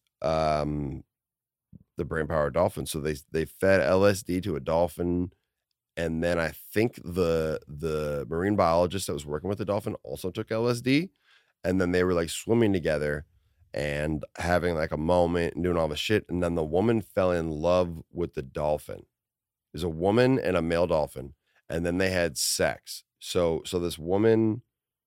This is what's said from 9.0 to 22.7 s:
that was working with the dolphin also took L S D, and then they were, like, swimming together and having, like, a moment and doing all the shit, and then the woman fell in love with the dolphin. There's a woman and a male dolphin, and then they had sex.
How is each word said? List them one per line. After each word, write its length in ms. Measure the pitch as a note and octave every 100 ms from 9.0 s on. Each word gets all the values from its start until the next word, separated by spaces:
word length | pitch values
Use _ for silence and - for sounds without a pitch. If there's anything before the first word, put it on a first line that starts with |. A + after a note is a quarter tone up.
| -
that 60 |
was 120 | D2+ D2
working 240 | D2+ F2+
with 80 | G#2
the 80 | G2
dolphin 300 | G2+ A2 -
also 260 | - C#2+ F#2
took 200 | A2 A2
L 160 | A2 A#2+
S 120 | A#2+
D, 280 | B2 C#3+ F#3 _ _ _ _ _
and 160 | F2+ F#2+
then 100 | F2+
they 120 | F2+
were, 100 | F#2
like, 160 | E2+ E2
swimming 420 | - - A#2 A2
together 520 | F#2+ D#2 D2+ D2 D2 - _ _ _ _
and 500 | - D2 D2 D#2 D2+ - -
having, 380 | E2+ F2 F2 D#2+
like, 160 | D#2+
a 60 | D2+
moment 580 | D#2+ F2+ F2 E2+ E2+ -
and 80 |
doing 140 | F2 F2
all 100 | D#2+
the 80 | D2+
shit, 280 | - G#2+ -
and 120 | F2
then 140 | F2 E2+
the 80 |
woman 380 | D#2 F2 A2 A2+
fell 300 | - G2+ F#2
in 180 | F2 E2
love 500 | D2+ E2+ F2+ F2 D#2+ -
with 220 | D#2+ E2+
the 80 | -
dolphin. 600 | C2+ D#2+ D2+ D2+ - G1+ - _ _ _ _ _ _
There's 100 | D#2
a 60 | F2
woman 500 | D#2+ F#2+ A2+ B2+ C3
and 180 | - F2+
a 40 |
male 260 | E2 E2+ F2
dolphin, 460 | D#2+ C#2+ C2+ C#2 - _ _ -
and 160 | E2+ E2+
then 120 | F2+
they 100 | F#2+
had 280 | F#2 E2+ C2+
sex. 680 | - - D#2+